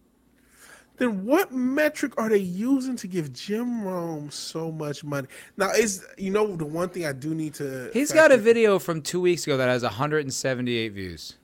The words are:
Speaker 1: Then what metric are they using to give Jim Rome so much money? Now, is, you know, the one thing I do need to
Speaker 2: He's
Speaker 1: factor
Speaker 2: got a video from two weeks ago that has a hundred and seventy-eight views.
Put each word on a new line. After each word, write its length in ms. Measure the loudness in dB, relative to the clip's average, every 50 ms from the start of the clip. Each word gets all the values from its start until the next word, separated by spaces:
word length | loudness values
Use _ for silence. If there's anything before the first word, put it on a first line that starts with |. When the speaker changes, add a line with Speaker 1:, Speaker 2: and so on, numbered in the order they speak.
| _ _ _ _ _ _ _ _ _ _ _ _ -20 -20 -20 -20 _ _ _
Speaker 1:
Then 280 | -2 -2 -2 0 -2 -2
what 280 | 0 2 2 2 0 -2
metric 600 | -4 -2 0 0 2 0 0 0 -2 -6 -6 -4 -4
are 100 | 0 2
they 120 | 2 2
using 580 | 2 0 -4 -4 0 2 2 2 0 -2 -6 -6
to 100 | -8 -6
give 240 | -4 -4 -4 -6
Jim 520 | -8 -10 -8 -6 -4 -4 -4 -4 -4 -4 -4
Rome 460 | -4 -4 -4 -4 -6 -6 -8 -10 -10
so 380 | -12 -12 -12 -10 -8 -6 -6 -6
much 320 | -6 -6 -6 -6 -6 -6
money? 260 | -6 -4 -4 -4 -4 -6 -10 -18 -20 -10 _
Now, 160 | -2 0 2
is, 340 | 4 4 2 2 0 -6 -10 -16 -14 -8
you 120 | -4 -2
know, 280 | 0 0 0 0 -2 -4
the 80 | -6
one 240 | -6 -4 -4 -4 -4
thing 160 | -4 -4 -6
I 80 | -6 -6
do 200 | -6 -6 -6 -6
need 200 | -4 -6 -6 -6
to 340 | -8 -8 -8 -8 -8 -8 -4 -2
Speaker 2:
He's 180 | 0 0 4
Speaker 1:
factor 180 | 6 8 10 10
Speaker 2:
got 20 | 10
a 40 | 8
video 420 | 8 6 6 6 6 6 6 4
from 220 | 2 0 -4 -4
two 200 | -4 -4 -2 0
weeks 240 | 2 2 2 2 0 0
ago 80 | 0
that 140 | 2 4 2
has 140 | 2 2 0
a 60 | -2
hundred 360 | -2 -2 -2 0 0 0 -2
and 80 | -2 -4
seventy-eight 560 | -4 -2 -2 -2 -2 -2 -2 -2 -2 -2 -4
views. 480 | -6 -8 -8 -10 -10 -12 -14 -16 -18 -20